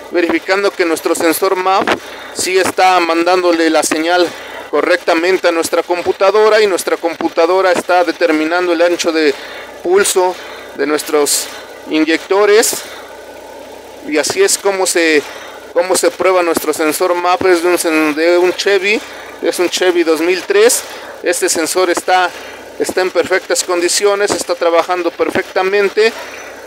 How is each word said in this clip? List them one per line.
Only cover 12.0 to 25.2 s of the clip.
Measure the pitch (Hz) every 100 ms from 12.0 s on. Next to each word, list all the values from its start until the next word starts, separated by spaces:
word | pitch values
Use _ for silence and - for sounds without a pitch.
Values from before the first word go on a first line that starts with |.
| 156 160 - 196 208 208 - - - - - - - - - - - - - - -
Y | 151
así | 139 180
es | 190 -
como | 202 190 180
se, | 180 165 151 - - - - -
como | - 180 175
se | 170
prueba | - 180 185
nuestro | 170 156 151
sensor | 147 156 147 185
map. | 175 175 180 190
Es | 170
de | 175
un | 175
sen-, | 170 156 156 147
de | 165 175
un | 180
Chevy, | - 190 202 196 220 - - - -
es | - -
un | 175
Chevy | - 185 175
dos | 165 156
mil | 165 185
tres. | - 202 233 - - - - -
Este | - 175 180
sensor | 175 156 180 180
está, | 165 - 185 175 - - - - -
está | 151 185
en | 185
perfectas | 180 143 180 - 175
condiciones, | - 175 170 - 202 202 202
está | 170 - 175
trabajando | 170 170 160 180 170
perfectamente, | -